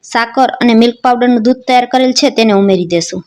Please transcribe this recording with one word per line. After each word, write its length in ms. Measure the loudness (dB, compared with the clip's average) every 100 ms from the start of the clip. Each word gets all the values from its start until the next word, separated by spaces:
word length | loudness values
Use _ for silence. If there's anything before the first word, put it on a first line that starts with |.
| -6
સાકર 440 | -6 -4 -2 -2 0
અને 120 | 2 4
મિલ્ક 160 | 2 0
પાવડરનું 380 | -2 0 0 0
દૂધ 180 | 0 -2 0
તૈયાર 200 | 0 0
કરેલ 200 | 0 0
છે 140 | 0 -2
તેને 220 | 0 0
ઉમેરી 360 | 2 2 0 -2
દેશું 300 | -4 -4 -12